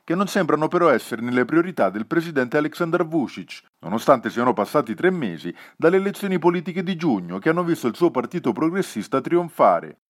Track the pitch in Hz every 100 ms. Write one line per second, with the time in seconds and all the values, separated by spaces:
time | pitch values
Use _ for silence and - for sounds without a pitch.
0 | - 175 202 208 160 147 156 175 170 120
1 | - 113 120 123 117 156 180 151 98 98
2 | 110 160 165 143 123 147 151 - 170 175
3 | 165 160 107 - 85 - _ _ 80 101
4 | - 131 110 95 123 - - 151 131 101
5 | 180 180 113 82 87 - - - 160 190
6 | 196 202 202 180 170 175 170 175 175 175
7 | 165 104 87 92 160 170 175 165 123 -
8 | 170 170 156 175 - - 160 190 180 107
9 | - 135 - 170 170 - 117 85 78 -
10 | _